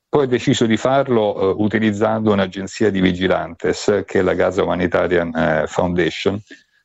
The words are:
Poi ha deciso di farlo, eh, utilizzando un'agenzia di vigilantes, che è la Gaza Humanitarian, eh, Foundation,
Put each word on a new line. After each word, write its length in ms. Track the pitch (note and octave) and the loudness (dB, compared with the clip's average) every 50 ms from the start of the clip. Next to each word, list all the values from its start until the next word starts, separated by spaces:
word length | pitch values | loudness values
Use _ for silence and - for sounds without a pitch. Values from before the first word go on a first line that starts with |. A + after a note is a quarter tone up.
| _ - | _ -2
Poi 160 | - D3+ C#3+ | 0 0 0
ha 40 | B2+ | 2
deciso 380 | B2 A#2 - - C3 - B2 | 0 -2 0 0 2 2 2
di 100 | A2+ A2 | 2 2
farlo, 580 | G#2 - B2+ C3 C#3 C3+ B2 B2 A2+ G#2+ G#2 G2 | 2 2 2 2 2 2 2 2 2 2 0 0
eh, 280 | - G2 F#2+ F#2 F#2+ G#2+ | 0 0 0 0 0 0
utilizzando 680 | G#2+ A2 A2+ A2 A2 G2+ G2+ G#2+ G#2+ A2 A2+ A2 A2 | 0 0 0 0 0 0 0 0 0 0 0 2 2
un'agenzia 600 | G#2 G2 G2 F#2+ F#2 G2+ F#2+ F#2+ - - A2+ G#2 F#2+ | 2 2 0 -2 -4 -8 -10 -8 -4 0 0 0 2
di 80 | F#2+ | 2
vigilantes, 1040 | F#2 F#2 F2+ F2 F#2 F#2 F2+ E2+ E2 E2 E2+ - - F2+ F2 - - - G#2 G2 F2+ | 2 2 0 0 0 0 0 0 -2 -6 -10 -6 -4 -4 -4 -2 0 0 0 0 0
che 140 | - - G2 | -2 0 0
è 20 | F#2 | 0
la 120 | F2+ F2 | 2 2
Gaza 280 | F2 F#2 F#2 F2+ G2 F2 | 2 0 0 0 0 0
Humanitarian, 720 | E2+ F2 F2+ F2+ F2 E2 F#2 F2 F2 F2 E2+ E2+ E2+ D#2+ | 0 0 -2 -2 0 0 0 0 2 0 0 0 -2 -2
eh, 320 | D#2+ E2 E2 D#2 D#2 D2+ | -2 0 0 0 0 -2
Foundation, 720 | D2 - - F2+ F2 F2 F2 E2+ D#2 - - - G2 F#2+ G2+ - - - - _ _ _ _ _ | -2 -2 -2 -2 0 0 0 0 -2 -2 -2 -2 -2 -2 -4 -8 -12 -20 -20 _ _ _ _ _